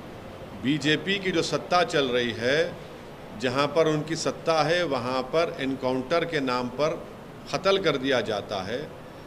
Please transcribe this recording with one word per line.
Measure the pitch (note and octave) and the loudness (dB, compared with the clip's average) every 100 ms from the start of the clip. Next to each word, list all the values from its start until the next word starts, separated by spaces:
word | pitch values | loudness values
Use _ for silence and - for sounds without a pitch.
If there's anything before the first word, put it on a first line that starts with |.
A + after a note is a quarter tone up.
| - - - - - G2 | -14 -14 -14 -14 -14 -4
बीजेपी | A#2+ D3+ D3 D3+ F3+ G3 | 0 2 2 2 2 0
की | F#3 | 0
जो | E3 | 0
सत्ता | - - - F3+ | 0 -2 2 2
चल | E3+ D#3 C3+ | 4 2 2
रही | B2 A#2+ | 2 0
है, | G#2+ A#2+ D3 E3+ D#3+ - - - - - A2 | 0 2 2 0 -4 -14 -14 -16 -16 -14 -4
जहाँ | B2 C3 C#3+ | 0 2 2
पर | D#3+ D#3+ | 4 4
उनकी | D3+ D3 D#3+ | 2 0 -2
सत्ता | C#3+ - E3 D#3+ | -2 -2 0 2
है, | D3 F3+ | 4 2
वहाँ | E3 C3 B2 C3 | 2 0 0 -2
पर | B2+ D#3+ E3+ - | 0 0 0 -2
एनकाउंटर | C3+ C3 B2+ C3 B2+ E3+ E3 | -4 -2 0 0 0 0 2
के | D3+ | 0
नाम | C3 B2 B2 | 0 0 -2
पर | B2 D3+ - - - - - - | 0 0 0 -10 -14 -16 -16 -6
कत्ल | C#3 F#3+ G3 | 0 4 4
कर | E3 C#3 | 4 2
दिया | C3+ B2 | 2 2
जाता | G#2+ G2+ G2 G2+ | 2 -2 -2 -4
है, | F#2 B2+ D#3 - - - | -2 -6 -6 -12 -16 -16